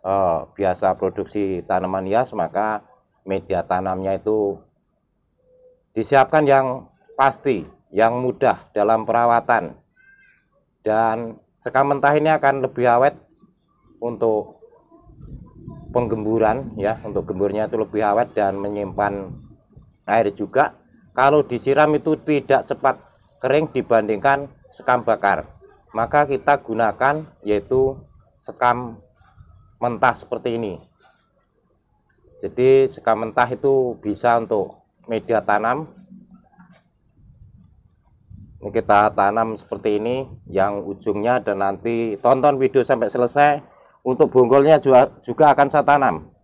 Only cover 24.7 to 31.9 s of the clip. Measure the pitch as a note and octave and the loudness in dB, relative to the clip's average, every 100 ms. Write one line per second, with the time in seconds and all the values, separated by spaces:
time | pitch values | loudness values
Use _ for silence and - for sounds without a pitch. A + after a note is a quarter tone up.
24.7 | - - B2 A#2 G#2+ G2+ F2 - - - | -8 -2 0 0 0 0 -2 -6 -20 -20
25.7 | _ _ A2+ A#2 D3 C#3+ C3+ - C#3+ - | _ _ -6 -2 0 0 -2 0 -2 -2
26.7 | A2+ A2+ G2+ C3 D3+ D#3 _ G#2 G#2 G2+ | -2 -2 0 -2 -2 -8 _ -4 -4 0
27.7 | C3 C3 C3 - _ _ _ - - B2 | 0 0 -4 -18 _ _ _ -20 0 0
28.7 | A#2+ B2 A2+ _ _ _ _ - - _ | 0 -6 -14 _ _ _ _ -20 -20 _
29.7 | _ A#2+ A2 B2+ A#2 - A#2 B2+ A#2 G#2+ | _ -6 0 0 0 -10 -8 -4 -4 -6
30.7 | E2+ - _ - _ _ _ _ _ _ | -10 -18 _ -20 _ _ _ _ _ _
31.7 | _ _ | _ _